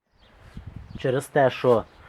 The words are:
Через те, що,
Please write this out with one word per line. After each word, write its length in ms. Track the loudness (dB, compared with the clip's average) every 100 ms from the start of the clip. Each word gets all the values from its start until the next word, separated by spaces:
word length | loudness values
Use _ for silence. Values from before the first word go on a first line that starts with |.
| _ _ _ _ -20 -18 -18 -18 -18 -8
Через 300 | -4 -4 -2
те, 220 | 2 2
що, 340 | 2 2 2 0 -12